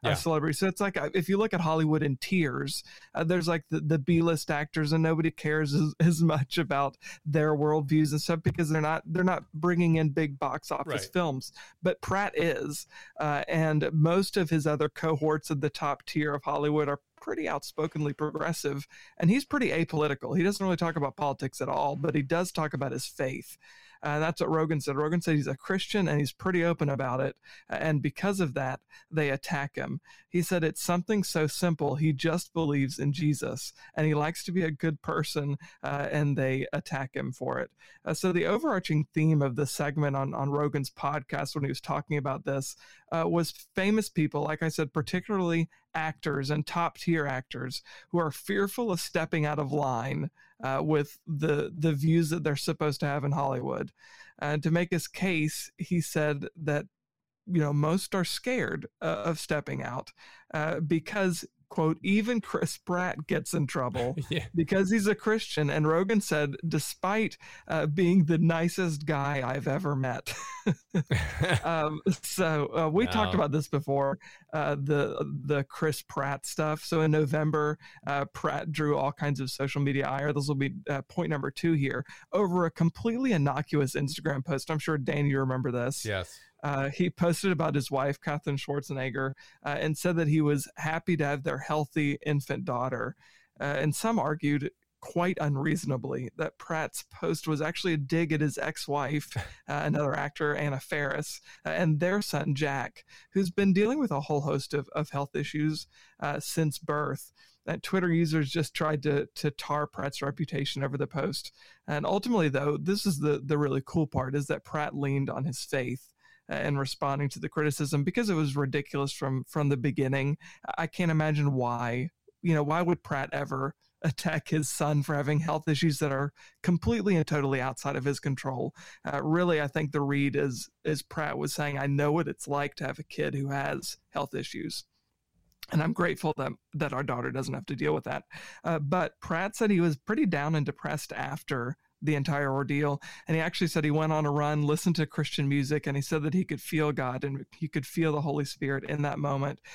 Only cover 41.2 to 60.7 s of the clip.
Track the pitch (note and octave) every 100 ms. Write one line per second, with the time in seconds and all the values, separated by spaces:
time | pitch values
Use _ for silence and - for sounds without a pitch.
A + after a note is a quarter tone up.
41.2 | - D3+ - D3+ C#3 C#3 - D3 - D3
42.2 | C3+ C3 - C#3 C3+ - - - _ E3
43.2 | E3+ E3+ D#3+ - - - F#3+ G#3+ G3+ -
44.2 | D3+ D3 D3+ D#3 D#3+ D#3+ D3+ D#3+ C3 F3+
45.2 | - G3+ F3 E3 E3 - _ E3 D#3+ -
46.2 | D#3+ C#3+ C3+ D3+ - F3 E3+ - - E3
47.2 | C#3+ B2+ - B2 C3 - - - - E3+
48.2 | D#3+ - - G3+ G3 - A#3 E3+ - F3
49.2 | D#3+ E3 D3+ D3 C#3 D3 C#3 A#2+ C3 C#3
50.2 | C#3 - - _ C3 C3+ D#3 D3+ D3 -
51.2 | - D3 D#3 D3 - E3 D#3+ C#3+ D#3+ E3
52.2 | D#3 E3+ D#3 C#3 - D#3+ D3+ C#3 D3 C#3+
53.2 | C#3+ C#3+ C#3 B2+ C3+ - - - - -
54.2 | - - D3 D3+ D#3 E3+ F3 E3+ - -
55.2 | F#3 E3 D#3 - - - F3 F3 - E3
56.2 | D3+ C#3+ - - D3+ D3 - _ _ _
57.2 | _ _ - F3 D3 D3 D3+ F#3+ - G3
58.2 | E3+ - B3 B3 C3+ D3+ - - E3 D#3
59.2 | B2+ D#3+ - D3+ - C3+ B2+ B2 - -
60.2 | - - _ D#3 D3+